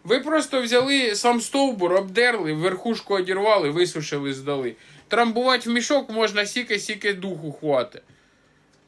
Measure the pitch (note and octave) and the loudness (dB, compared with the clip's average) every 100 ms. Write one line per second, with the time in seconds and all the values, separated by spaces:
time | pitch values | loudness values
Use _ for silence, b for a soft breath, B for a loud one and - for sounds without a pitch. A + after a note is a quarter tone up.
0 | E3+ B3 C#4 D#4 - C4+ A#3+ B3 C4 C#4 | -2 0 2 0 0 -2 2 2 4 2
1 | B3 G#3 A#3+ A#3+ A#3 C#4 C#4 A3 F3 F3+ | 2 0 2 2 0 2 2 2 2 2
2 | F#3+ F#3+ B3 A3+ D#3+ D#3 F3+ F#3 A#3+ A3 | 2 2 2 2 -2 0 0 -2 -2 -4
3 | - G3 F3+ F#3+ G#3 G#3 D3+ D#3 F3+ D#3+ | -2 -2 0 0 4 4 2 0 0 -2
4 | D3+ D3 C#3 C3+ C3+ C#3 B2+ A2+ B B | -6 -4 -4 -6 -4 -4 -4 -8 B B
5 | B A3 A#3 A3+ B3+ B3+ A#3 A#3+ A#3 C#4+ | B 2 2 2 2 0 0 -2 2 0
6 | B3+ A3 G#3+ G#3 G3+ B3 A#3+ G#3 G3+ G#3 | 0 -2 0 0 -4 -4 -4 -4 -4 -6
7 | G#3 G3 G3 E3 D#3 C#3 D3+ C3+ A#2 - | -4 -4 -6 -8 -10 -6 0 0 0 -6
8 | - b b b b b b _ | -20 b b b b b b _